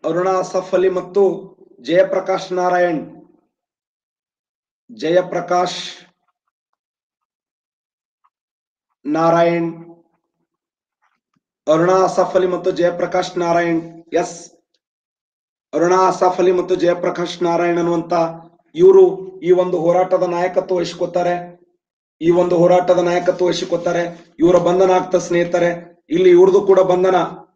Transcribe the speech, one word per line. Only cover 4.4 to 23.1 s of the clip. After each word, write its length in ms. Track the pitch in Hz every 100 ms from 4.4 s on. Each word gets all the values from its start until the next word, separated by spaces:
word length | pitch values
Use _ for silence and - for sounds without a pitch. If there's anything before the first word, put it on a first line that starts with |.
| _ _ _ _ _
ಜಯಪ್ರಕಾಶ್ 1160 | 113 156 175 175 180 - 180 180 - - - - _ _ _ _ _ _ _ _ _ _ _ _ _ _ _ _ _ _ _ _ _ _ _ _ _ _ _ _ _ 139
ನಾರಾಯಣ್, 800 | 156 165 170 170 170 170 - - - _ _ _ _ _ _ _ _ _ _ _ _ _ _ _ _ -
ಅರುಣಾ 260 | 156 175
ಅಸಾಫ್ 420 | 185 180 - 180 185
ಅಲಿ 120 | 185
ಮತ್ತು 240 | 180 185
ಜಯಪ್ರಕಾಶ್ 680 | 170 175 175 170 180 - 180
ನಾರಾಯಣ್. 680 | 170 170 170 165 165 - _
ಎಸ್, 380 | 165 170 - - _ _ _ _ _ _ _ _ _ _ _ _
ಅರುಣಾ 340 | 151 175 185 185
ಅಸಾಫ್ 320 | - 180 180
ಅಲಿ 120 | 180
ಮತ್ತು 240 | 180 175 180
ಜಯಪ್ರಕಾಶ್ 680 | 170 175 175 165 175 -
ನಾರಾಯಣ್ 340 | 175 170 175 170
ಅನ್ನುವಂತ 360 | 165 170 165 175 165 - - _ _ 151
ಇವರು 640 | 185 190 180 - 190 -
ಈ 120 | 165
ಒಂದು 260 | 180 180 175
ಹೋರಾಟದ 460 | 165 175 185 185
ನಾಯಕತ್ವ 520 | 175 170 180 202 - 185
ವಹಿಸಿಕೊತಾರೆ, 840 | 170 - 175 180 175 175 - - _ _ _ _ _ _
ಈ 100 | 160
ಒಂದು 260 | 175 175 175
ಹೋರಾಟದ 400 | 175 180 180 175
ನಾಯಕತ್ವ 480 | 175